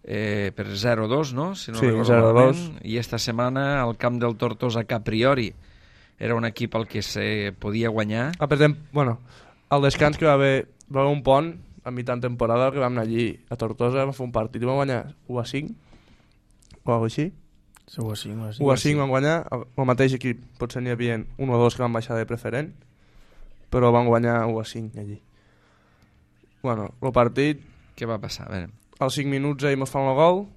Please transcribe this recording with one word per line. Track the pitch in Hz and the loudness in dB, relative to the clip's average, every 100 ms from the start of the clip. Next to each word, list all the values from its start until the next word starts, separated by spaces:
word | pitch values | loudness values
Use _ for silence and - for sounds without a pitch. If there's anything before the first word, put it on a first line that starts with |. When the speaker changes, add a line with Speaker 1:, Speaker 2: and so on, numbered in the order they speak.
| - | -6
Speaker 1:
Eh, | 104 107 104 101 | -4 -2 -2 -4
per | - 101 101 | -6 -8 -2
zero | 120 113 110 | 0 0 0
dos, | 135 147 | 0 -2
no? | 123 170 | -4 -6
Si | 196 - | -8 -10
no | 113 | 0
Speaker 2:
Sí, | 127 | 2
Speaker 1:
recordo | 110 | 4
Speaker 2:
zero | 113 117 113 | 6 6 8
dos. | 117 127 135 | 8 6 4
Speaker 1:
malament. | 170 - | -6 -12
I | - 113 | -6 -4
esta | 117 117 | -4 -6
setmana, | 123 117 123 131 139 143 | -4 -2 -2 0 -2 0
al | 120 110 | -2 0
camp | 123 120 | -2 0
del | 120 110 | -2 0
Tortosa, | 120 110 127 113 | -4 -2 -2 -2
que | 110 | -2
a | 117 | -4
priori | 107 110 127 139 104 - - - - - _ _ | -2 2 4 2 -2 -8 -20 -20 -20 -20 _ _
era | 110 | -2
un | 117 | -2
equip | 113 - 117 | -2 -4 -4
al | 113 110 | -2 -4
que | 107 | -6
se | - 104 104 107 101 95 | -6 -4 -2 -2 -4 -6
podia | 104 110 117 | -4 -2 0
guanyar. | 110 104 110 135 170 | 0 -2 -2 -4 -4
Speaker 2:
Ah, | 147 | 0
per | 147 | 4
exemple, | 151 147 - | 4 2 -4
bueno, | 147 131 113 - - - _ _ | 0 0 -2 -10 -20 -20 _ _
al | 143 | 2
descans | 139 - 147 151 | 4 4 2 4
que | |
va | 160 | 4
haver, | 139 139 135 - _ - | 6 4 2 -2 _ -6
va | 135 | 0
haver | 139 | 2
un | 147 | 2
pont, | 127 135 165 170 - - | 4 4 4 -8 -20 -14
a | 123 | -10
mitjan | 123 123 123 | -6 -4 -4
temporada, | 123 120 113 117 131 | -4 0 2 4 2
que | 139 | 2
vam | 123 123 | -2 -2
anar | |
allí | 113 113 113 - _ | -2 0 -2 -4 _
a | |
Tortosa, | 123 113 113 120 131 | -6 -6 0 0 0
vam | 135 | -2
fer | 131 | -4
un | 127 | -4
partit | 120 110 110 | -2 -4 -4
i | |
vam | 123 135 | -2 0
guanyar | 135 120 143 - - | 0 -2 -6 -16 -8
u | 123 | -6
a | |
cinc, | 120 139 151 226 _ - _ _ _ _ _ _ _ - | -4 -6 -8 -14 _ -20 _ _ _ _ _ _ _ -10
o | - | -2
alguna | 117 | 0
cosa | 117 131 | 0 -2
així. | 160 - - _ _ _ _ | -6 -6 -20 _ _ _ _
Speaker 3:
Sí, | - | -10
u | 113 | -8
a | |
cinc, | 104 107 107 | -8 -10 -10
u | 110 | -10
a | |
cinc. | 110 139 | -2 2
Speaker 2:
U | |
a | 127 | 4
cinc | 147 147 | 2 2
vam | 135 | 2
guanyar, | 131 147 165 - | 2 2 0 -2
el, | 123 117 - | -8 -6 -2
el | |
mateix | 131 123 135 127 | 0 4 2 2
equip, | 127 117 - - | -4 -6 -12 -10
potser | 120 127 | -8 -6
n'hi | 123 | -6
havia | 120 120 113 - - | -2 -2 -4 -6 -6
un | 135 | 0
o | 120 | 4
dos | 120 | 4
que | 120 | 2
van | 120 | -2
baixar | 113 117 117 | -2 -4 -6
de | |
preferent, | 113 120 117 120 156 - - _ _ - - - - - - | -4 -6 -6 -6 -8 -14 -20 _ _ -20 -20 -20 -20 -20 -4
però | 127 120 | 4 4
van | 117 120 | 6 4
guanyar | 117 117 117 113 | 4 4 2 0
u | 110 | -4
a | |
cinc | 110 117 110 110 | -6 -10 -12 -12
allí. | 104 104 _ _ _ _ _ _ _ _ _ _ _ _ _ _ | -12 -14 _ _ _ _ _ _ _ _ _ _ _ _ _ _
Bueno, | 131 113 101 - | -4 -4 -6 -6
el | 131 | 0
partit | 123 120 123 143 151 - - - - | 4 4 2 0 -2 -10 -20 -20 -10
Speaker 1:
Què | |
va | 117 107 | -8 -6
passar? | 101 - | -8 -12
A | - | -10
veure. | 95 87 - _ _ | -10 -10 -18 _ _
Speaker 2:
Als | 131 131 | -2 -2
cinc | 139 | -2
minuts | 139 143 143 143 | -2 -2 -2 0
ells | 139 | 0
mos | 135 | -2
fan | 143 135 | -2 0
el | 131 | 4
gol | 165 180 202 | 4 4 -4